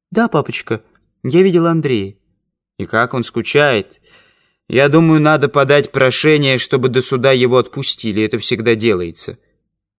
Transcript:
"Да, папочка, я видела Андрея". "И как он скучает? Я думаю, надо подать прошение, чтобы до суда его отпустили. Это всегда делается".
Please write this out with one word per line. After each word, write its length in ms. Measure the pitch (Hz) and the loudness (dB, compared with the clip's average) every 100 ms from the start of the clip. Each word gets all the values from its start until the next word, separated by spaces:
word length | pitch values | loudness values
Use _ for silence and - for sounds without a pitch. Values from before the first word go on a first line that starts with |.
| _ | _
"Да, 160 | 214 233 | -2 0
папочка, 560 | 156 - - - 110 - _ _ _ | -2 -4 -10 -8 -8 -8 _ _ _
я 180 | 131 170 | -2 2
видела 300 | 190 170 165 | 4 2 2
Андрея". 440 | 165 147 113 98 - _ _ _ _ _ - | 0 -2 -4 -4 -12 _ _ _ _ _ -14
"И 80 | 95 | -4
как 300 | 110 123 123 | -2 -2 -2
он 80 | |
скучает? 760 | 113 117 107 143 147 113 - _ _ _ _ _ _ _ - | -4 -6 -2 0 2 0 -4 _ _ _ _ _ _ _ -4
Я 200 | 127 143 | 0 2
думаю, 320 | 156 165 156 | 4 4 4
надо 280 | 151 151 135 | 2 2 0
подать 420 | 143 135 143 143 | 0 2 2 0
прошение, 680 | 127 131 - 156 151 139 127 | 0 0 2 2 2 2 -2
чтобы 300 | - 139 131 | -2 -2 0
до 120 | 123 | -2
суда 300 | - 131 135 | -2 0 0
его 260 | 131 123 127 | 2 2 2
отпустили. 640 | - - - - 113 101 | 0 -6 -6 -6 -6 -4
Это 160 | 110 113 | -2 -2
всегда 380 | - 113 113 113 | -4 -2 0 0
делается". 640 | 113 92 85 - - - _ _ _ _ _ | 0 -2 -4 -10 -12 -14 _ _ _ _ _